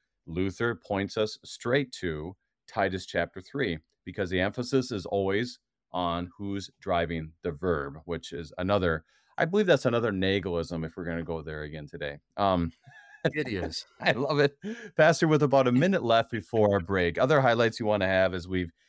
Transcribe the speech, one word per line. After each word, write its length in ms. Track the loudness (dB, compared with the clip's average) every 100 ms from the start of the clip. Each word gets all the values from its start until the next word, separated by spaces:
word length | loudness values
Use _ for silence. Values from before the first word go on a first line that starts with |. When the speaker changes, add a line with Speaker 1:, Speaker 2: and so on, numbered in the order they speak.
| _ _ -10
Speaker 1:
Luther 480 | -2 -2 0 -4 -4
points 420 | -4 -2 -2 -2
us 220 | -4 -4
straight 480 | -16 -10 0 0 0
to 420 | -6 -6 -6 -8 -14 _ _ _
Titus 400 | -2 -2 -2 -4
chapter 340 | -2 -2 -6
three, 380 | -12 -4 -4 -4 -10 _ -14
because 240 | -6 -2
the 100 | 0
emphasis 520 | 0 -2 -2 0 0
is 160 | -6 -2
always 500 | -2 0 0 -2 -8 _ _ _
on 380 | -4 -2 -2 -6 -10
who's 320 | -8 -6 -8 _
driving 540 | -2 -2 0 -4 -8 -8
the 100 | -8
verb, 480 | -4 -2 -2 -2 -10 -10
which 280 | -10 -8
is 200 | -12 -12 -6
another 440 | 0 2 2 0 -6 _ _ -4
I 60 | 0
believe 220 | 2 4
that's 180 | 4 4
another 260 | 0 0
Nagelism 720 | 0 0 0 0 -4 -4 -6
if 140 | -6 -8
we're 80 | -8
gonna 180 | -6
go 200 | -6 -8
there 180 | -6 -10
again 240 | -10 -12 -12
today. 320 | -10 -10 -10 _ -2
Um, 340 | 2 2 0 -4 -20 -20 -20 -6
Speaker 2:
It 240 | -4 -4 -4
is. 380 | -4 -6 -8 -14
Speaker 1:
<laughs> 80 | _
I 120 | -2
love 260 | 0 0 2
it. 180 | 2 0 -10 -10 -10 4
Pastor, 320 | 4 6 4
with 160 | 4
about 240 | 6 4 6
a 40 |
minute 320 | 4 4 2
left 280 | 4 2 2
before 420 | -4 -2 2 4
our 60 | 4
break, 400 | 2 0 2 2
other 220 | 4 4
highlights 380 | 4 4 2 2
you 60 | 0
wanna 220 | 2 2
have 260 | 4 2
as 140 | 0 -4
we've 240 | -4 -4 -8